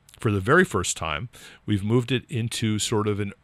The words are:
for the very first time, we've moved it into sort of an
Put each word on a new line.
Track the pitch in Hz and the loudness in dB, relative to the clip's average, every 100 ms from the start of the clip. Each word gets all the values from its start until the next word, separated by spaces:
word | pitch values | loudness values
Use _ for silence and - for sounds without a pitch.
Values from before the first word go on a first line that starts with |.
| _ - | _ -4
for | 113 | 0
the | 101 | 2
very | 95 170 | 4 4
first | 180 98 85 - | 4 0 -2 -4
time, | 80 76 117 - - - - | -4 -6 -8 -14 -20 -12 -4
we've | 101 | -2
moved | 104 123 120 | 2 0 2
it | 123 - | -4 -4
into | 120 117 - 110 107 | -6 -4 -2 0 0
sort | - 110 107 | 0 0 0
of | 101 | -2
an | 101 - | -4 -8